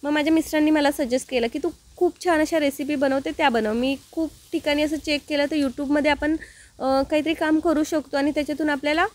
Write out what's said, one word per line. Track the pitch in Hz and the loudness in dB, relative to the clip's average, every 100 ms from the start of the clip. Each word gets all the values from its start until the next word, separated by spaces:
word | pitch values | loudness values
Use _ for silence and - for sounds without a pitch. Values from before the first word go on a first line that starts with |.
मग | 285 | 0
माझ्या | 302 302 | 0 2
मिस्टरांनी | 320 311 311 302 | 2 2 2 4
मला | 311 285 | 4 2
सजेस्ट | 294 262 254 - | 0 -2 -2 -2
केलं | 254 233 | -2 -2
की | 294 | -2
"तू | 339 - - - | -6 -6 -20 -2
खूप | 359 - 359 | -2 0 0
छान | 320 | 2
अशा | 311 330 | 2 2
रेसिपी | 294 277 277 294 | 0 -2 -4 0
बनवते, | 277 269 294 | 0 0 -2
त्या | 320 294 | 0 2
बनव." | 233 214 | 2 0
मी | 226 262 269 - | 0 -2 -4 -6
खूप | - 311 - - | -6 -6 -6 -8
ठिकाणी | 330 302 294 | -6 -2 0
असं | 302 302 | 0 -2
चेक | 320 294 - | -2 -4 -2
केलं | 294 285 | -2 0
तर | 311 | 0
YouTube-मध्ये | 269 240 277 294 294 | -2 -2 -2 0 2
आपण, | 285 294 320 - - - - | 0 0 -2 -6 -20 -20 -6
अ, | 262 269 | 0 0
काहीतरी | 277 311 294 | 2 0 0
काम | 320 311 311 | -2 0 2
करू | 339 302 | 2 0
शकतो | 311 311 277 285 | 0 -2 -2 -2
आणि | 285 | 0
त्याच्यातून | 302 294 294 302 | -2 -4 -2 -2
आपल्याला | 285 285 311 392 | 0 0 0 0